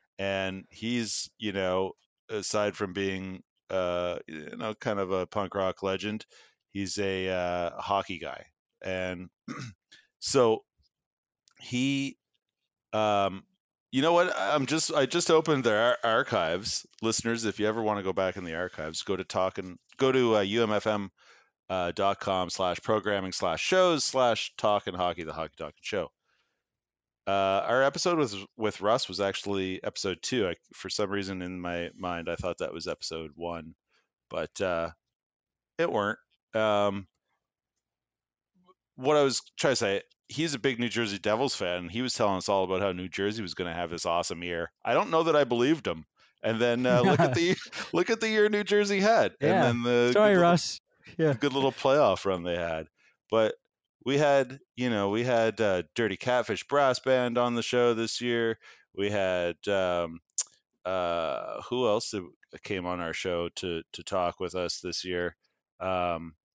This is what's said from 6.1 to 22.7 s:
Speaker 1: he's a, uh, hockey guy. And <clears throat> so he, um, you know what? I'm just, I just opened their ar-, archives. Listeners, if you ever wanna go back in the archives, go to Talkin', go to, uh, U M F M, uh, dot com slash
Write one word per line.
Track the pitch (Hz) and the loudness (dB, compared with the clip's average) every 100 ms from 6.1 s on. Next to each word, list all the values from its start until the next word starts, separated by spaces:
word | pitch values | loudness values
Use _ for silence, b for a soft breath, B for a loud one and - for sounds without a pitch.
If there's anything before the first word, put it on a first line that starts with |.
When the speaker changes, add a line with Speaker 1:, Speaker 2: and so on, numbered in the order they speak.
| 107 - b b b _ | -6 -10 b b b _
Speaker 1:
he's | 98 95 - | -8 -6 -4
a, | 98 95 92 | -4 -2 -2
uh, | 92 90 87 87 - | -2 -2 -2 -4 -6
hockey | 92 98 - 90 | -2 0 0 -8
guy. | 80 - - _ _ _ | -10 -12 -16 _ _ _
And | 92 92 92 90 90 _ - | -6 -4 -4 -6 -12 _ -16
<clears throat> | - 127 98 _ - _ _ | -14 -14 -16 _ -20 _ _
so | - 135 120 110 _ _ _ _ _ _ _ _ _ _ | -2 4 4 4 _ _ _ _ _ _ _ _ _ _
he, | - 123 135 139 139 - _ _ _ _ _ _ _ | -6 -2 0 0 -4 -10 _ _ _ _ _ _ _
um, | 107 107 101 98 98 - _ _ _ _ | 0 2 2 2 -2 -14 _ _ _ _
you | 127 | 0
know | 151 | 4
what? | 170 180 - | 4 4 0
I'm | 98 147 131 | 0 0 0
just, | 156 - | -2 0
I | 151 135 | 0 2
just | 170 - | 0 4
opened | 160 160 147 | 4 4 2
their | 120 107 | 4 4
ar-, | 120 120 | 4 2
archives. | 117 113 139 110 82 90 104 - - - | 2 0 2 0 0 -2 -4 -8 -10 -6
Listeners, | 110 113 117 117 110 | -2 -2 -2 -2 -4
if | 98 | -2
you | 104 | -2
ever | 110 | 0
wanna | 110 104 | -2 -2
go | 95 | -2
back | 90 95 92 | 0 -2 -2
in | |
the | 87 82 | -8 -6
archives, | 90 - 78 82 | -6 -6 -8 -8
go | - 95 | -4 -4
to | |
Talkin', | 92 104 92 95 90 - _ - | -4 -2 -2 -2 -12 -12 _ -2
go | 131 | 2
to, | 131 123 107 | 4 4 2
uh, | |
U | 98 110 | 2 0
M | 113 | 2
F | 104 110 | 0 0
M, | 107 98 _ b b b b - | -2 -4 _ b b b b -6
uh, | 95 87 | -4 -2
dot | 85 98 98 | 0 0 0
com | - 95 90 | -2 -2 -2
slash | - 92 | -2 -2